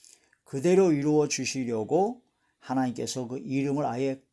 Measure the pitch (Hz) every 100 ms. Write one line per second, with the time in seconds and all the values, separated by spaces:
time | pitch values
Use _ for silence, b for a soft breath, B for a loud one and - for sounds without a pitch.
0 | b b b b _ 139 165 185 185 151
1 | 147 151 147 - 127 135 120 113 107 156
2 | 208 247 _ _ _ _ - 131 127 113
3 | 117 131 120 127 - 131 139 143 135 120
4 | 135 135 _